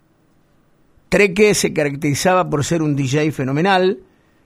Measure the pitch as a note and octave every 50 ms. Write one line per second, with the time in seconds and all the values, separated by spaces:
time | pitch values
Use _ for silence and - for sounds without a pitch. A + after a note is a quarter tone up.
0 | _ _ _ _ _ _ _ _ _ _ _ _ _ _ _ _ _ _ _ _
1 | _ - - F3+ G#3 G3+ E3+ G3+ G#3+ G#3 F#3+ - - - - D#3 D3+ C#3+ C#3 C#3
2 | D#3+ D3 C#3 - - F#3 F#3 F#3 F3 D3+ D3+ D3 C#3 - E3+ E3+ D#3 D3+ C#3+ C3+
3 | C#3 B2 C3+ D3+ D3+ D#3+ C3+ - C3+ C3 C#3 D3 E3+ G3+ F#3+ F#3 F#3 F#3+ G3+ -
4 | - _ _ _ _ _ _ _ _